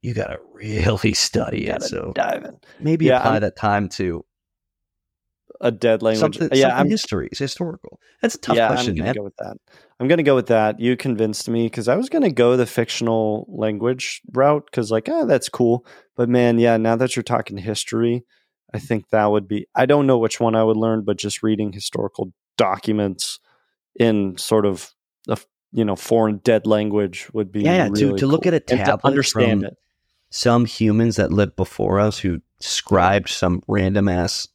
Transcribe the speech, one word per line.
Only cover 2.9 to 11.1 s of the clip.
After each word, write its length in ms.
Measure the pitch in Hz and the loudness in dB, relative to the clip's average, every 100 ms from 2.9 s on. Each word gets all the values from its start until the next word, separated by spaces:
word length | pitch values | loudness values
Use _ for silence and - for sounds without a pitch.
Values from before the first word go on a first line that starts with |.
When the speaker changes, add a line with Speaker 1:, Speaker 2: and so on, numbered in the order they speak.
| 160 156 | 2 4
Speaker 2:
Yeah, 140 | 127 | 4
Speaker 1:
apply 160 | 117 110 | 2 0
Speaker 2:
I'm 60 | |
Speaker 1:
that 140 | 104 - | -2 -2
time 320 | 107 101 101 | 0 0 -2
to 360 | - 92 82 - _ _ _ _ _ _ _ _ _ _ _ _ - | -4 -4 -4 -10 _ _ _ _ _ _ _ _ _ _ _ _ -4
Speaker 2:
a 100 | 120 | -2
dead 300 | 107 117 110 | 0 0 2
language. 160 | 110 110 160 147 | 2 2 0 0
Speaker 1:
something, 120 | 165 135 | 0 4
Speaker 2:
Yeah, 100 | 135 | 4
Speaker 1:
something 120 | 123 | 4
Speaker 2:
I'm 80 | 143 | 0
Speaker 1:
history. 400 | 214 - 98 - | 0 -2 -6 -6
It's 80 | - | -8
historical. 600 | 139 - 175 170 - - _ _ | -8 -6 -10 -10 -18 -20 _ _
That's 140 | 233 - | -4 -4
a 20 | |
tough 180 | - 117 | -2 2
Speaker 2:
Yeah, 100 | 113 | 2
Speaker 1:
question, 240 | 123 123 | 0 -2
Speaker 2:
I'm 40 | 85 | -2
gonna 80 | 90 | -4
Speaker 1:
man. 80 | 123 | -4
Speaker 2:
go 80 | |
with 120 | 101 - | -8 -12
that. 200 | - 104 _ _ _ _ | -14 -14 _ _ _ _
I'm 80 | 127 | 0
gonna 140 | 170 | 2
go 120 | 147 131 | 4 2
with 120 | - | 4
that. 320 | 113 107 107 | 2 2 0
You 160 | 117 123 | 0 0
convinced 540 | 135 | -2